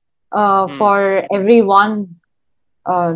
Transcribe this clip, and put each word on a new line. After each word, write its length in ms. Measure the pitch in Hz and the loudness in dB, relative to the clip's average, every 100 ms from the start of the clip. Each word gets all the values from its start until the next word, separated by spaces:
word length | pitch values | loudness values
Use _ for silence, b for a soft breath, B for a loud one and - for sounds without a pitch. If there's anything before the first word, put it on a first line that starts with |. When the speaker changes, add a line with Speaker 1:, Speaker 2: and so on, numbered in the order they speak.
| _ _ _ | _ _ _
Speaker 1:
uh, 360 | 202 202 196 185 | -2 0 0 -2
Speaker 2:
Hmm. 100 | 139 | -2
Speaker 1:
for 500 | 208 202 196 190 - | 0 0 0 -2 -4
everyone, 840 | 202 196 233 196 196 208 214 190 170 _ _ _ _ _ _ - | -4 2 4 4 2 2 -2 -10 -16 _ _ _ _ _ _ -6
uh, 300 | 180 175 | -4 -2